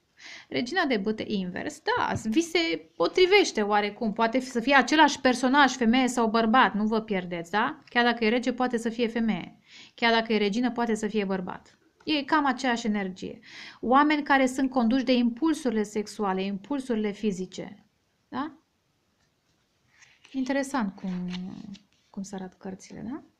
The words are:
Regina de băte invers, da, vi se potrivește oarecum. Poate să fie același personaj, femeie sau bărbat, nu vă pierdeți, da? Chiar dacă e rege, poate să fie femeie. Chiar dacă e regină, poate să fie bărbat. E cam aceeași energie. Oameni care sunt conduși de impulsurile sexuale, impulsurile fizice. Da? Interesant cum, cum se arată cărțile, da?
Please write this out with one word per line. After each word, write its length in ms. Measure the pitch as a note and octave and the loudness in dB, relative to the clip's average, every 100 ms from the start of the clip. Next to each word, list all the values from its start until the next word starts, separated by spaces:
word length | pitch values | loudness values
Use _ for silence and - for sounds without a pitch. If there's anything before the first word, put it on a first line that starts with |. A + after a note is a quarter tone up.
| _ _ - - - | _ _ -20 -20 -8
Regina 360 | - B3+ F#4 | -6 -4 -2
de 120 | D#4+ A3+ | 0 0
băte 280 | G3 A3 - | -2 -4 -4
invers, 560 | G#3 F#3 F3 - - | -4 -4 -6 -8 -8
da, 300 | - A#4+ - - A3 | -4 -2 -2 -4 -2
vi 120 | A3 | -2
se 500 | E4 F4 E4 E4 - - | 0 0 0 -4 -6 -2
potrivește 640 | - - F#4 G4+ - - | 0 4 6 6 4 0
oarecum. 500 | G3+ G#3 G#3 G3+ A3+ | 0 2 0 -2 -4
Poate 280 | F#3+ A3+ B3+ | 0 0 0
să 200 | B3+ A#3+ | -2 -4
fie 140 | A3+ | 2
același 460 | C#4 B3 D#4 D4 C#4+ | 4 4 6 6 4
personaj, 520 | C4 B3 C4 C#4+ C4+ | 0 2 2 4 4
femeie 360 | C4 A3+ B3+ B3 | 4 2 4 2
sau 200 | B3 A3+ | 2 0
bărbat, 460 | A3+ A3+ B3+ G#3+ | 2 4 6 4
nu 120 | G3+ G#3+ | 2 0
vă 140 | A3 | 0
pierdeți, 500 | A3 F#3+ F3+ F3 E3 | -2 -4 -4 -8 -4
da? 320 | G#3 A3+ - | -2 -2 -4
Chiar 200 | - B3 | -4 2
dacă 200 | A#3+ A#3 | 2 2
e 40 | A3 | 2
rege, 240 | B3 B3+ | 2 0
poate 240 | B3+ B3+ A#3+ | 0 0 -2
să 120 | A3+ | -2
fie 200 | A3+ A3+ | -2 -2
femeie. 500 | A#3 A3+ F3+ - - _ - - | 0 -2 -2 -6 -18 _ -20 -20
Chiar 180 | - A#3+ | -2 2
dacă 200 | A3+ A3+ | 2 2
e 60 | G#3+ | 2
regină, 320 | G#3 G#3 B3 | 2 0 -2
poate 240 | B3 A#3 | 0 -2
să 120 | G#3+ G#3+ | -2 -2
fie 180 | G#3+ | -2
bărbat. 540 | G3 F#3+ F#3 - - _ _ _ | -2 -4 -6 -12 -16 _ _ _
E 200 | - D4+ | -4 -2
cam 200 | C#4 D#4+ C#4+ | 0 0 2
aceeași 400 | B3+ C4 A#3 A#3+ | 0 -2 -2 -2
energie. 540 | G#3 F#3+ F#3 F#3 - - - - - | -2 -4 -8 -12 -14 -18 -20 -20 -8
Oameni 420 | A3 C4 D4 D4+ | 2 4 4 2
care 240 | C#4+ C#4 C4 | 2 4 4
sunt 240 | C4 C4+ | 2 -2
conduși 340 | C4 A3+ C4+ | 0 2 2
de 80 | B3 | 2
impulsurile 680 | B3 A#3+ A#3 D#4+ D4+ B3+ A3 | 2 2 0 0 0 -2 -2
sexuale, 640 | G#3 A3 G#3 - G3+ F#3+ | -2 -4 -6 -4 -2 -2
impulsurile 680 | F#3+ G3 - C#4+ C4+ A3 G#3+ | -2 -6 -6 -6 -4 -2 -4
fizice. 760 | G3+ G#3+ F#3 F#3 - - - _ _ _ _ _ | -4 -4 -4 -6 -10 -14 -16 _ _ _ _ _
Da? 240 | A#3+ D4 - _ _ _ _ _ _ _ _ _ _ _ _ _ _ - _ - | -8 -8 -10 _ _ _ _ _ _ _ _ _ _ _ _ _ _ -20 _ -12
Interesant 640 | C4+ C4 C#4 C4+ C#4 G#3 | -6 -2 -2 -2 -2 -4
cum, 360 | - G3 F3+ F3+ F3+ F#3 - - G3 _ _ _ | -6 -6 -6 -6 -8 -10 -12 -14 -16 _ _ _
cum 120 | - | -14
se 120 | F#3+ | -12
arată 220 | F#3+ F#3 - | -10 -12 -14
cărțile, 480 | G3 F#3+ - - - | -14 -12 -14 -14 -10
da? 120 | D4+ - _ | -12 -14 _